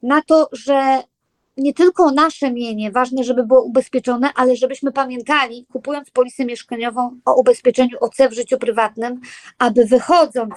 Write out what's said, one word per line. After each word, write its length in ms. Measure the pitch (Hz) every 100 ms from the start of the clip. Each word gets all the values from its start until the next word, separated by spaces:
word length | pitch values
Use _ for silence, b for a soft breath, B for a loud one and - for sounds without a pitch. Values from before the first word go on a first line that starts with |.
Na 200 | 247 294
to, 260 | 302 320 311
że 500 | 247 240 277 269 262 - _ _ _ _ -
nie 180 | 277
tylko 360 | 285 349 359 339
nasze 420 | 269 320 - 277
mienie 380 | 240 240 214 214
ważne, 340 | 208 254 262
żeby 200 | 240 247
było 180 | 226 262
ubezpieczone, 680 | 247 240 - 262 - 240 262
ale 220 | - 254 247
żebyśmy 360 | 254 269 277
pamiętali, 760 | 269 269 254 233 294 254 240 247
kupując 380 | 254 - 285 277
polisę 340 | - 247 -
mieszkaniową, 760 | 254 240 - 233 240 233 247 247
o 160 | - -
ubezpieczeniu 580 | 254 240 - 233 254 240
O 80 | 233
C 200 | - 269
w 40 |
życiu 260 | 220 240 262
prywatnym, 640 | 240 214 220 220 233 247 247 B B _
aby 260 | 247 233
wychodząc 720 | 226 247 - 349 311 254 226